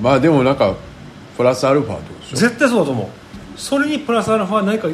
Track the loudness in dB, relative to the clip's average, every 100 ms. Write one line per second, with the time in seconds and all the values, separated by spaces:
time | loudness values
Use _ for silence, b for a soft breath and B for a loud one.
0 | 2 4 4 4 2 2 2 0 -8 -20
1 | -20 -20 -14 0 2 2 2 2 0 -6
2 | -12 -16 -10 0 0 2 2 2 0 -2
3 | -6 -12 -18 -18 -18 -14 -4 -2 0 -2
4 | -2 -2 0 0 0 0 0 -2 -4